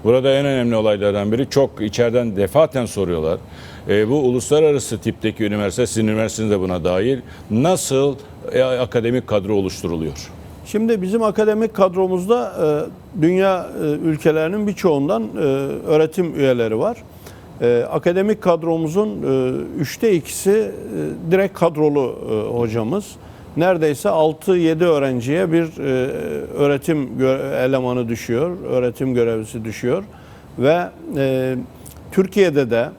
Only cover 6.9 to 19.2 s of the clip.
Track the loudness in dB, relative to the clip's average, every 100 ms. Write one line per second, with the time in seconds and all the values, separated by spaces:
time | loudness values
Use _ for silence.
6.9 | 0 0 -2 -6 -18 -4 0 2 2 0
7.9 | 0 0 -2 -12 -16 -4 0 2 2 0
8.9 | 0 0 -2 0 -2 0 0 -2 -4 -6
9.9 | -4 -4 -8 -14 -18 -20 -20 -6 -2 0
10.9 | 0 0 0 0 2 2 2 0 2 2
11.9 | 2 0 0 0 0 0 -2 0 0 -2
12.9 | -10 -14 0 2 4 2 0 -4 -4 -2
13.9 | -2 0 2 2 2 0 -2 -2 0 2
14.9 | 2 2 0 -2 -2 0 0 -2 -6 2
15.9 | 2 2 0 -2 2 2 2 2 0 -2
16.9 | -4 -12 -20 -20 -20 -20 -4 2 2 0
17.9 | -2 0 0 0 0 2 2 2 0 0
18.9 | 0 -2 -2